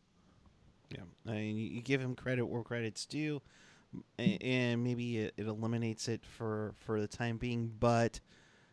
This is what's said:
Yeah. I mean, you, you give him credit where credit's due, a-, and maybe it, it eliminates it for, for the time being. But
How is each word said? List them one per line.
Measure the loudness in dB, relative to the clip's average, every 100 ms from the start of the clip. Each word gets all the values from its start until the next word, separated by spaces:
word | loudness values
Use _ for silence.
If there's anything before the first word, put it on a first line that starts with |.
| _ _ -20 -20 -20 -20 -20 -20 -12
Yeah. | -12 -12 -12 -6
I |
mean, | -4 -2 -2
you, | -2
you | -4
give | 0 2
him | 0
credit | -4 -2 0
where | 0 -2
credit's | -2 -2 -2 -4 -6
due, | -2 -2 -2 -8 -20 -20 -20 _ -14 -12 0
a-, | 2 2
and | 2 2 4 2
maybe | 2 0 0 0
it, | -2 -2
it | -4
eliminates | -2 0 2 0 -2 -2
it | -4 -6
for, | -6 -2 -2 -2 -6
for | -2 0
the | 0
time | -2 -2 0
being. | 0 0 -2 4
But | 6 6 4 0 -16 -20 -20 -20 -20